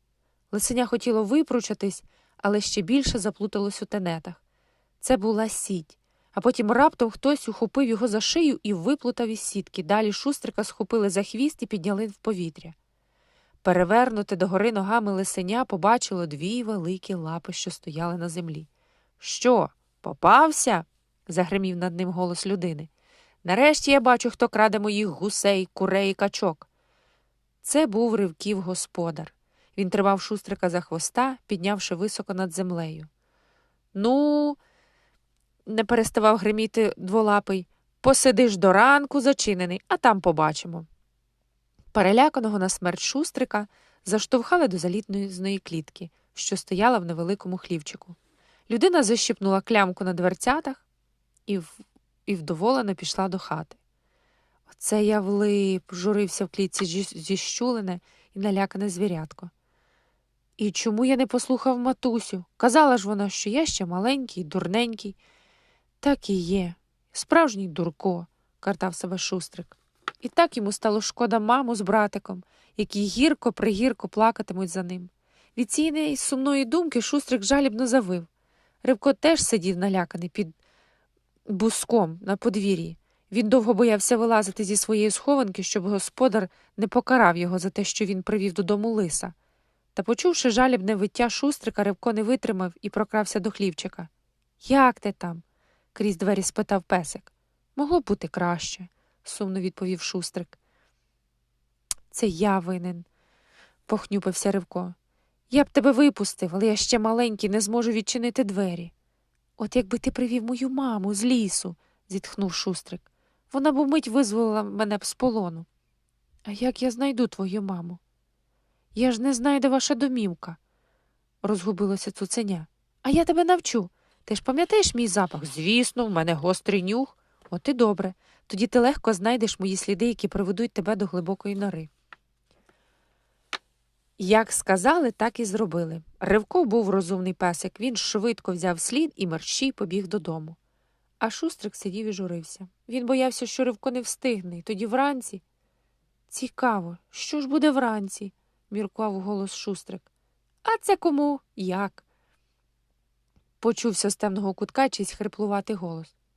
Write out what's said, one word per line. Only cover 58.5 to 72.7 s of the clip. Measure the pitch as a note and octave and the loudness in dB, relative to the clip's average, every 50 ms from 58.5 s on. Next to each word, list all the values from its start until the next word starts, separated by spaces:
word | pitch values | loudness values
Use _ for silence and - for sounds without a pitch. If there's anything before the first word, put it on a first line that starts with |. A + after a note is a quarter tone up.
| G3 G3 G3 G3 - F#3+ G3+ G#3 | 0 0 0 -2 -2 -4 -6 -4
звірятко. | F3 F3 G3+ G#3 F3+ D#3 D#3 D3+ - - - F3 - _ _ _ _ _ _ _ _ _ _ _ _ _ _ _ _ _ _ _ _ - | -2 -2 -2 -2 -2 -4 -8 -10 -14 -18 -20 -20 -20 _ _ _ _ _ _ _ _ _ _ _ _ _ _ _ _ _ _ _ _ -4
«І | G#3+ G#3 | -2 -2
чому | - - - A#3 G#3 G#3+ B3+ | -2 -2 -2 -2 0 2 2
я | B3+ C4+ | 2 4
не | A#3+ C4 - | 2 2 0
послухав | - B3 - - C4 A#3 - C4+ B3+ B3 | 0 -2 0 0 -2 0 2 0 0 2
матусю? | A#3+ C4 B3+ - - B3+ A3+ A#3 - - - F#3 F3+ - _ _ | 0 0 -2 0 -2 -2 -2 -2 -4 -4 -8 -10 -10 -12 _ _
Казала | - B3 A#3 D#4 D4+ C#4 B3+ A3+ | 2 6 8 8 8 8 6 4
ж | F#3+ G3+ | 2 -2
вона, | G#3+ G3+ G3+ G3 | -2 -2 -2 -4
що | - - - G#3 | -4 -4 -4 -2
я | G#3+ C#4+ D#4+ | 0 0 0
ще | D4+ - - G3 | 0 -2 -4 -4
маленький, | E3+ F3 F#3 G3 B3 C#4 C#4 B3+ - - F3+ F3 | -4 -2 -2 0 0 0 0 -4 -6 -8 -10 -10
дурненький». | D3 - F#3 F3 E3+ F#3 A3+ A#3+ A#3 A3+ G#3 - G3+ G3 - _ _ _ _ _ _ _ _ _ _ _ _ _ _ _ _ - | -6 -4 -4 -4 0 0 0 0 -2 -4 -8 -12 -14 -14 -14 _ _ _ _ _ _ _ _ _ _ _ _ _ _ _ _ 0
«Так | C#4+ C#4 - - - | 0 0 2 0 -2
і | G3 | -2
є. | F#3 E3+ E3 G3 G3 F3+ E3+ F3 - _ _ _ _ _ _ | 0 0 0 0 0 -2 -4 -6 -12 _ _ _ _ _ _
Справжній | _ - - - D#4 E4 E4 C#4 G#3+ G3 G3 F3 | _ -12 -4 2 4 4 4 4 2 -4 -8 -6
дурко», | D3+ F#3+ E3+ E3+ - - - G3 F3 E3+ F3 - _ _ _ _ _ _ | -4 -4 -4 -4 -4 -2 -2 -2 -2 -2 -6 -12 _ _ _ _ _ _
картав | - F#3+ G3+ - F#3+ F#3 F3 | -4 -4 -2 -2 -4 -4 -4
себе | - - F3+ F#3+ F3+ | -6 -6 -6 -6 -6
Шустрик. | - - G3 F3+ D#3+ - - - F3 - - _ _ _ _ _ _ - - _ | -4 -4 -4 -6 -6 -8 -12 -16 -16 -16 -20 _ _ _ _ _ _ -14 -14 _
І | - A#3+ | -12 -2
так | - - E4+ - - A#3+ | 4 4 4 4 2 -2
йому | G#3 G3 | -4 -4
стало | G#3 - - A3+ G#3 A3 | -4 -2 0 0 0 0
шкода | G#3 - - - A#3+ G#3+ G#3+ A3+ | -2 -4 -2 -2 0 2 2 2
маму | G#3+ G#3+ A#3+ C4+ C4+ A#3 A#3+ | 2 4 2 2 2 0 -2
з | G3+ | -2
братиком, | G#3 F#3 G#3 A3 G#3 G3+ - G3+ - - F#3+ F3+ - _ _ _ _ _ | 0 2 2 2 2 2 0 -6 -10 -10 -12 -12 -12 _ _ _ _ _